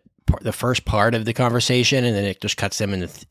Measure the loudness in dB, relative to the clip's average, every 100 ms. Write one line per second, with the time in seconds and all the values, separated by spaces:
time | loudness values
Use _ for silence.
0 | _ _ -2 -2 -2 -4 -2 -2 -2 2
1 | 2 2 -2 0 2 2 2 2 2 2
2 | 2 0 0 -4 -6 -4 -4 -4 -4 -2
3 | -4 -10 -8